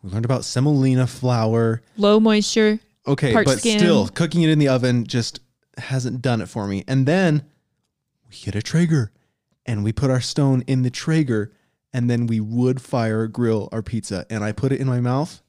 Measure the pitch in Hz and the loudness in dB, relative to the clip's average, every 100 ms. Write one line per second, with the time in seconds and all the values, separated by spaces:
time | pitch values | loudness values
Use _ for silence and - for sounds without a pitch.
0 | 95 101 113 131 - - 139 143 131 127 | -6 -6 -2 -2 -2 0 2 4 4 2
1 | 127 - 127 120 113 113 113 113 _ - | 0 -2 0 0 2 2 0 -2 _ -2
2 | 202 214 220 214 208 - 214 214 _ _ | 2 4 4 2 2 2 2 0 _ _
3 | - 139 143 220 196 131 233 220 - - | -2 0 2 2 2 2 2 2 4 4
4 | - - 170 170 160 156 143 127 123 123 | 2 -2 -2 2 2 4 2 2 2 0
5 | 107 127 113 - _ _ _ - - 135 | 0 -4 -4 -8 _ _ _ -16 -6 -4
6 | 123 123 123 117 95 - 101 98 - 135 | -4 -4 -2 -2 -4 -6 -4 -6 -2 0
7 | 135 175 185 151 - _ _ _ _ _ | 2 2 2 0 -4 _ _ _ _ _
8 | _ _ _ - - 101 - 160 170 156 | _ _ _ -14 -8 -6 -2 0 2 0
9 | 107 _ _ _ _ _ - 110 104 104 | -2 _ _ _ _ _ -8 -4 -2 0
10 | 139 127 120 - 143 131 123 131 127 123 | 0 0 -2 0 2 2 0 0 0 -4
11 | - 160 143 110 104 _ _ _ _ 131 | -2 0 0 -2 -4 _ _ _ _ -4
12 | 120 120 117 113 107 117 127 131 - 117 | 0 0 0 -2 -2 0 0 0 -4 -2
13 | 113 110 110 110 120 110 98 113 104 113 | 0 0 -4 0 0 0 -2 -8 -6 -8
14 | - 95 - 110 104 104 135 135 135 123 | -6 -8 -6 -6 -4 -2 -2 -2 -2 0
15 | 123 131 151 - | 0 -2 -4 -8